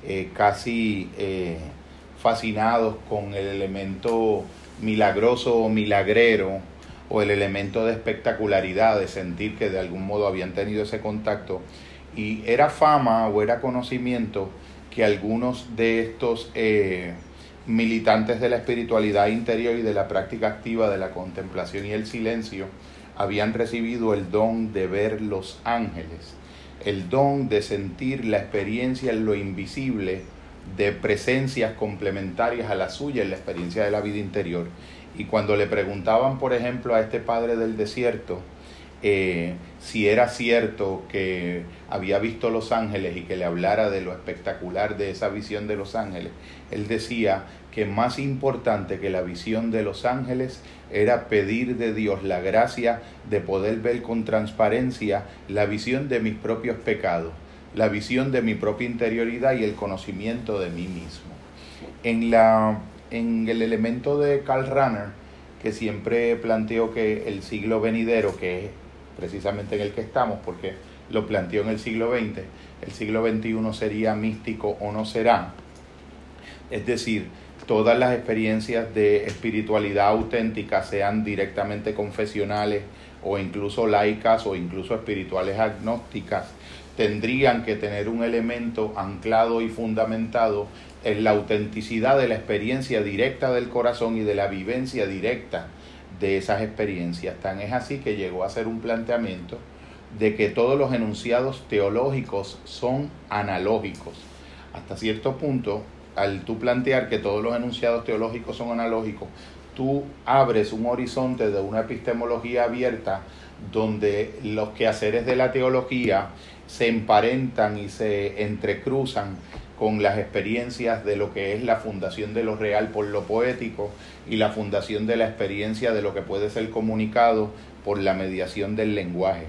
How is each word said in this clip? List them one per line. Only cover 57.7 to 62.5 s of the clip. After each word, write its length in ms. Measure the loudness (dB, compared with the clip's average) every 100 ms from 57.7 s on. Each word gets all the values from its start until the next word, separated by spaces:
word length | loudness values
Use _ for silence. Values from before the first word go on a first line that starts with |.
la 140 | 0 2
visión 440 | 2 0 0 2
de 80 | 2
mi 140 | 2
propia 340 | 2 0 0 -4
interioridad 640 | 0 0 2 0 2 2 4
y 80 |
el 100 | 0
conocimiento 840 | 0 -4 -4 -6 -4 -4 -4 -2 -2
de 120 | -2
mí 180 | -4 -6
mismo. 460 | -6 -10 -14 -16 -18 -18 -20 -20 -16 -16 -6
En 280 | -2 0 6
la, 500 | 8 10